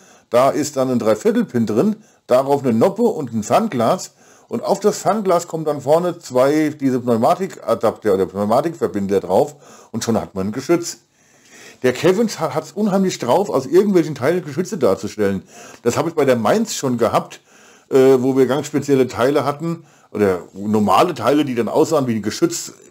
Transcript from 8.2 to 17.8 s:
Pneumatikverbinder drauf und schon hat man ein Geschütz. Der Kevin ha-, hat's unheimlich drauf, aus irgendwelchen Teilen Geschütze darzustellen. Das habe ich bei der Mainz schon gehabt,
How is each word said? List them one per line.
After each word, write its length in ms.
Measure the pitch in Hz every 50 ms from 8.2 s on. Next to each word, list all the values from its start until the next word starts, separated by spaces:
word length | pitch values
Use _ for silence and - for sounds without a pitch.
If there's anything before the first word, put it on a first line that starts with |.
| 95 87
Pneumatikverbinder 920 | 92 98 104 104 110 131 147 170 165 - 120 101 90 101 101 95 101 95
drauf 360 | 92 87 92 110 147 147 - - - - - - - _
und 140 | - 113 -
schon 120 | - 113 -
hat 180 | - - -
man 120 | 98 95 101
ein 40 | 107
Geschütz. 460 | 135 127 - 175 170 170 - - - _ _ _ _ _ _ _ _ _ _ - - - - - _ -
Der 80 | 127
Kevin 380 | 123 - - 165 185 196 240 208
ha-, 240 | - - 160 147 120
hat's 180 | 151 151 -
unheimlich 480 | - 196 214 214 180 196 196 185 - -
drauf, 300 | - 117 127 170 202 202
aus 160 | - 135 -
irgendwelchen 500 | 131 147 180 214 202 196 175 156 151 151
Teilen 300 | - 117 147 170 185 143
Geschütze 320 | 151 135 160 185 175 - 175
darzustellen. 640 | 123 101 - - - 101 - - 107 98 98 92 - - - - - - - -
Das 160 | - 120 117 131
habe 100 | 151 170
ich 80 | 165
bei 80 | 156 143
der 140 | 131 127 117
Mainz 380 | 110 117 156 214 233 - -
schon 220 | - - 131 123 117
gehabt, 440 | 117 104 - 160 185 - - - _ _ _ _ - - - _